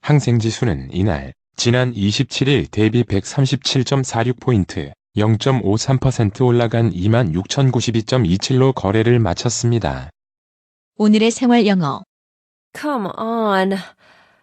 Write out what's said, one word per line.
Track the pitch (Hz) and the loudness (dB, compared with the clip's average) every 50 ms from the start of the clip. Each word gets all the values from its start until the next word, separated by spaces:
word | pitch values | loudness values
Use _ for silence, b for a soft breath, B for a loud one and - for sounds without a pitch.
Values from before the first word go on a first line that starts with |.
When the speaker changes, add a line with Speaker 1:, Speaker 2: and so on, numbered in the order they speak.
| _ | _
Speaker 1:
항생지수는 | - 147 147 131 - 120 120 110 113 110 - - 120 85 69 65 65 - | 2 0 2 2 2 0 2 0 -2 -2 -2 -2 -2 -2 -2 -6 -8 -4
이날 | 87 92 104 87 71 67 67 69 _ _ _ _ | -2 0 0 0 -2 -4 -10 -16 _ _ _ _
지난 | - - 120 117 127 127 127 120 | -4 -2 0 2 2 0 -2 -2
이십칠 | 110 98 101 104 - 139 - - - 139 131 | -2 0 0 0 0 -4 -4 -2 -2 0 2
일 | 143 120 78 | 2 0 0
대비 | 71 - - 107 110 107 120 120 | -2 -2 0 0 2 2 0 0
백삼십칠 | - 101 98 - - - - 139 131 - 135 - - - 135 123 | 0 -2 -4 -4 -4 -2 -2 0 0 0 -2 -4 -2 -2 -2 0
점 | - - 135 131 | 0 0 -2 -2
사육 | - - 117 113 120 123 - | -2 -2 -2 -2 -2 -2 -4
포인트, | - - 127 104 90 - - - 76 69 67 _ _ _ _ | -2 0 2 2 0 0 -4 -10 -10 -10 -12 _ _ _ _
영점오삼 | - 104 107 113 107 - 139 135 127 101 98 101 110 - - 135 127 | 0 2 2 2 2 2 0 0 0 0 0 -2 -2 0 0 0 0
퍼센트 | - 131 127 - 120 101 - - 131 | 2 0 0 2 0 -2 0 0 2
올라간 | 127 120 120 120 117 110 117 117 113 85 | 2 4 2 2 0 0 0 0 0 0
이만 | 85 90 104 110 117 127 92 78 | 0 0 2 2 2 2 0 -2
육천구십이 | 87 95 - - - 139 131 123 127 107 - 113 113 107 | -4 -4 -4 -2 0 2 2 2 0 -2 0 -2 -2 -2
점 | - - 131 117 | 0 0 0 2
이칠로 | 85 85 98 - - 131 127 131 135 127 | 2 0 0 0 0 2 2 2 2 2
거래를 | - - 95 101 110 110 117 123 120 | 0 -2 0 0 2 2 4 4 2
마쳤습니다. | 113 92 85 - - 123 - - - 120 120 117 95 78 67 65 65 76 - _ _ _ _ _ _ _ _ _ _ _ _ _ _ _ _ | 2 0 -2 -2 -2 -4 -4 -2 -2 0 0 0 -2 -2 -6 -6 -10 -14 -18 _ _ _ _ _ _ _ _ _ _ _ _ _ _ _ _
Speaker 2:
오늘의 | _ 214 214 214 220 214 226 | _ 2 2 4 4 4 2
생활 | 233 - 269 240 240 240 220 | 0 0 2 2 4 4 4
영어. | 208 202 185 170 143 131 107 - _ _ _ _ _ _ _ _ _ _ _ _ _ _ - | 4 2 2 0 -2 -4 -6 -10 _ _ _ _ _ _ _ _ _ _ _ _ _ _ -10
Speaker 3:
Come | - 302 294 254 202 180 - - | -8 -6 -4 -4 -4 -6 -8 -8
on. | 220 226 226 233 220 214 196 190 190 190 196 190 175 B B B B B B B B B B B | -6 -4 -4 -2 0 0 2 2 2 0 0 -4 -6 B B B B B B B B B B B